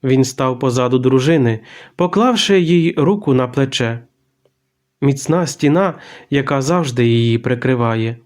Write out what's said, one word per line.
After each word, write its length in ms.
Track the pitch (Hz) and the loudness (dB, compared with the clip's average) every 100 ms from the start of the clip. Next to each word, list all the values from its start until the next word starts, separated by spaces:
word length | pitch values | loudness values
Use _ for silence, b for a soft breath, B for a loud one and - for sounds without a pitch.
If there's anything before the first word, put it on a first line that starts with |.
Він 200 | 135 131 | 2 2
став 340 | 131 - 131 123 | 0 0 -4 -2
позаду 400 | 135 123 127 127 | -2 0 0 2
дружини, 640 | 127 131 131 165 120 110 B B B - | 2 2 2 2 2 -2 B B B -4
поклавши 640 | 175 196 247 240 - 196 | -2 2 0 0 2 2
їй 340 | 165 175 165 165 | 2 2 2 0
руку 380 | 147 208 208 | 0 0 0
на 140 | 131 123 | 0 0
плече. 520 | 123 135 - 120 117 120 _ _ _ _ _ _ _ _ _ | -2 -2 -2 -4 -4 -12 _ _ _ _ _ _ _ _ _
Міцна 460 | 139 139 - 165 170 | -2 -2 0 -2 -2
стіна, 480 | - 147 160 190 156 B B B | -2 0 2 0 -4 B B B
яка 320 | 143 135 143 | -4 -2 -2
завжди 440 | 135 175 151 123 120 | 0 -2 -2 0 2
її 320 | 117 113 113 | 2 2 0
прикриває. 760 | 120 123 131 131 117 113 113 117 | -2 -2 -2 0 0 -2 -4 -8